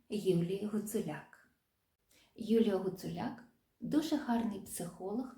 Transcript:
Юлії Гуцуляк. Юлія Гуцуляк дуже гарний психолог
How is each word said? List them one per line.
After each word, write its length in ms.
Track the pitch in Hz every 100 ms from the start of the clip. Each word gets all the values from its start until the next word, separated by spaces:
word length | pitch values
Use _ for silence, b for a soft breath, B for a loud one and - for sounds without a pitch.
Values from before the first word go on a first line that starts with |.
| _
Юлії 580 | 214 190 170 170 196 208
Гуцуляк. 840 | 214 - 214 165 147 - - - _ _ _ _ _ _ b b
Юлія 420 | - 208 226 208 185
Гуцуляк 680 | 185 - 165 165 240 - - _ _ _
дуже 360 | 233 294 311 294
гарний 440 | - 233 226 196
психолог 640 | - - 170 - 190 220 262